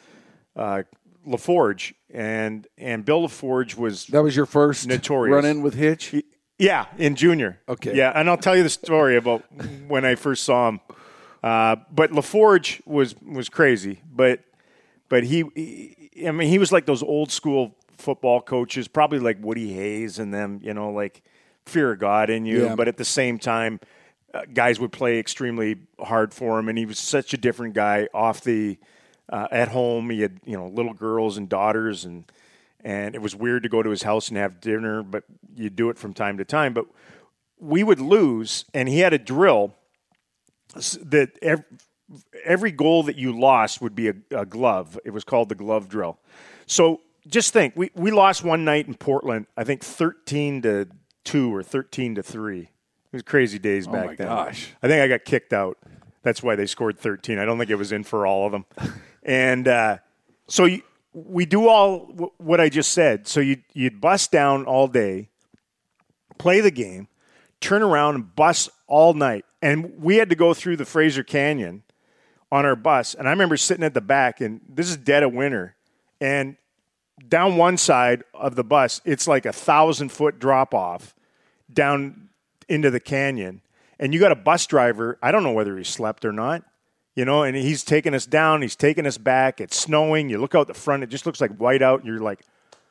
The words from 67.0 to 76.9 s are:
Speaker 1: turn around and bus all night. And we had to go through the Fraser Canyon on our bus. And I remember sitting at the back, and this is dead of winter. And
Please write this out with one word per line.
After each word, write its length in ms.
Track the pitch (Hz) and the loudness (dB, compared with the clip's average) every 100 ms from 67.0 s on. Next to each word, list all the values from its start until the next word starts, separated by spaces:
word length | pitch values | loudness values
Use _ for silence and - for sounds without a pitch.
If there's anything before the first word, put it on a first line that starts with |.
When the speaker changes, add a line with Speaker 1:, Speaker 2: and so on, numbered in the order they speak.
| 104 _ _ _ _ _ | -18 _ _ _ _ _
Speaker 1:
turn 220 | - 202 | -2 0
around 320 | 214 147 147 139 | 2 4 2 0
and 200 | 98 - | -6 2
bus 320 | 160 160 - _ _ | 2 2 -4 _ _
all 280 | 147 165 | 6 6
night. 320 | 151 139 104 - _ | 6 0 -2 -8 _
And 320 | 151 151 170 - | 0 0 -2 -4
we 200 | 156 214 | 2 4
had 120 | 208 | 4
to 60 | 165 | 4
go 180 | 170 | 4
through 220 | 160 180 165 | 4 -2 -6
the 80 | |
Fraser 400 | 131 165 156 135 | -2 2 2 2
Canyon 600 | - 147 143 147 90 98 _ _ _ _ _ _ _ | -2 0 0 -2 -6 -10 _ _ _ _ _ _ _
on 140 | 139 143 | 0 2
our 100 | 120 | 2
bus. 380 | 156 135 120 | 2 2 0
And 120 | - 131 | -4 -2
I 40 | |
remember 240 | 185 180 151 | 2 2 2
sitting 300 | - 175 156 | 0 0 0
at 80 | |
the 80 | 127 | -2
back, 400 | 101 139 127 - | 0 2 2 0
and 180 | 117 110 - | -6 -8 -10
this 220 | 135 175 | -6 -6
is 80 | 156 | -4
dead 260 | 127 143 | 2 2
of 80 | 139 | 2
winter. 420 | 120 139 113 90 _ _ _ _ _ | 0 -4 -4 -8 _ _ _ _ _
And 380 | 135 139 135 - _ _ _ | -2 -2 -4 -10 _ _ _